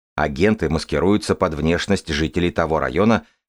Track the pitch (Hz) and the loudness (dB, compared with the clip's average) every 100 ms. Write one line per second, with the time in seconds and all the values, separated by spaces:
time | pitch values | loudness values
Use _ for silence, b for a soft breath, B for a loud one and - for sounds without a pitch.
0 | _ - 73 69 104 107 76 78 - 71 | _ -4 -4 2 2 2 0 -2 -2 0
1 | 90 104 - - 92 73 78 85 - 98 | 2 0 0 -2 0 0 0 0 0 -2
2 | - 76 78 90 87 85 80 78 65 73 | -2 -2 -2 0 -2 -2 -2 0 -2 0
3 | 107 110 b b | 2 2 b b